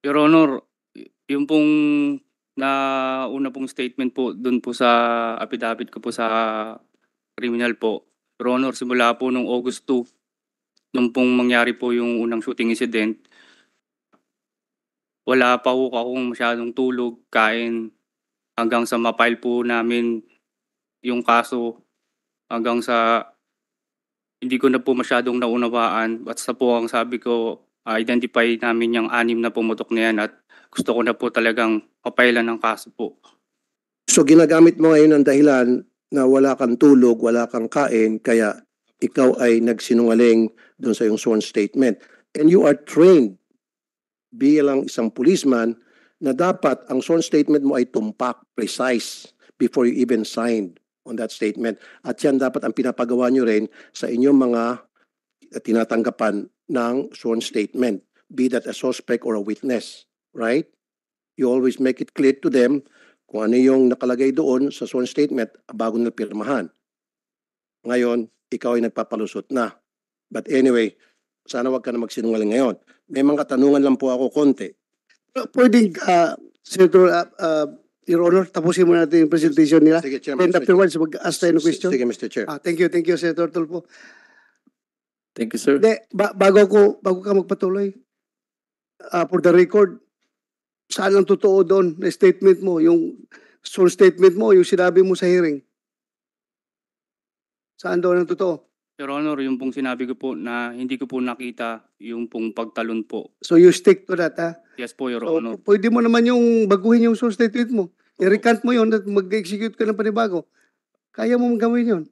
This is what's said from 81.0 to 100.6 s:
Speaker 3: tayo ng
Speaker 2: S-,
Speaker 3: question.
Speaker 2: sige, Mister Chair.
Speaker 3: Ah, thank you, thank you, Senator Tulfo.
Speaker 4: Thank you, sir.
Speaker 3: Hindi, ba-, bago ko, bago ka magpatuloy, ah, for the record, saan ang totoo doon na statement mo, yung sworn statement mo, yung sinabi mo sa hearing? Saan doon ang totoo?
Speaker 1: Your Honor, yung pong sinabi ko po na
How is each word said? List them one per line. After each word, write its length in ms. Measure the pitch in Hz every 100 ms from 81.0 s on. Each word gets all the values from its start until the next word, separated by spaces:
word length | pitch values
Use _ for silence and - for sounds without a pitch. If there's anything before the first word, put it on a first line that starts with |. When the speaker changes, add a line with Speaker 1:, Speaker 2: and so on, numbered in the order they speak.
| 160 - 180 -
Speaker 3:
tayo 140 | 175
ng 80 | 160
Speaker 2:
S-, 40 | 160
Speaker 3:
question. 200 | 143 180
Speaker 2:
sige, 100 | 139 120
Mister 160 | 110 117
Chair. 200 | - 110
Speaker 3:
Ah, 80 | 147
thank 240 | 180 170
you, 80 | 170
thank 160 | 170 165
you, 80 |
Senator 320 | 165 170 160 165
Tulfo. 400 | 175 156 175 - - - _ _ _ _ _ _ _ _ _ _ _ _ -
Speaker 4:
Thank 160 | 113
you, 60 | 120
sir. 160 | - 139
Speaker 3:
Hindi, 240 | 220 214 _
ba-, 240 | 190 208
bago 320 | 190 196 196 196
ko, 140 | 208 202 -
bago 240 | 190 180
ka 80 | 196
magpatuloy, 640 | 196 175 196 190 196 202 196 _ _ _ _ _ _ _ _ _ _ -
ah, 160 | 180 160
for 80 | 180
the 160 | 175
record, 480 | 175 175 208 190 - _ _ _ _ _ _ _ _ _
saan 240 | - 190
ang 80 | 196
totoo 400 | 190 190 202 190
doon 320 | 175 190 180 160
na 80 | 190
statement 560 | - 190 - 190 180 190
mo, 160 | 170
yung 320 | 165 170 165 - - - _ _
sworn 320 | - - 180
statement 400 | - 190 175 185
mo, 160 | 175 220
yung 160 | 185 175
sinabi 400 | 185 180 175 190
mo 80 |
sa 160 | 180 185
hearing? 320 | 180 165 143 _ _ _ _ _ _ _ _ _ _ _ _ _ _ _ _ _ _ _ _ _ _
Saan 240 | - 180
doon 240 | 180 180 170
ang 20 |
totoo? 380 | 175 190 156 _ _ _ -
Speaker 1:
Your 160 | 139
Honor, 240 | 139 151 143
yung 160 | 135
pong 160 | 127 131
sinabi 400 | 131 131 123 127
ko 80 | 123
po 160 | 131
na 400 | 80 113 120